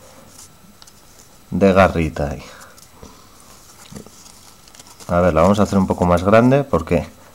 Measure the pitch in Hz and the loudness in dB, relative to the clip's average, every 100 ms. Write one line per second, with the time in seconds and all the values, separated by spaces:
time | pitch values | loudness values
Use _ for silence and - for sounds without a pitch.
0 | - - - - - _ - _ - - | -20 -20 -20 -20 -20 _ -20 _ -20 -20
1 | _ - - - _ 92 98 95 92 85 | _ -20 -20 -20 _ -2 2 4 2 0
2 | 78 - 73 71 - - - - - - | -4 -4 -8 -8 -16 -20 -20 -20 -20 -20
3 | - - - - - - - - - - | -20 -20 -20 -20 -20 -20 -20 -20 -20 -20
4 | - - - - - - - - - - | -20 -20 -20 -20 -20 -20 -20 -20 -20 -20
5 | - 87 90 78 87 104 95 98 95 - | -6 0 0 2 2 2 0 0 -2 -2
6 | 87 87 92 110 123 139 135 82 - 82 | 0 0 2 2 4 0 -2 -4 -2 -4
7 | - - - | -4 -14 -20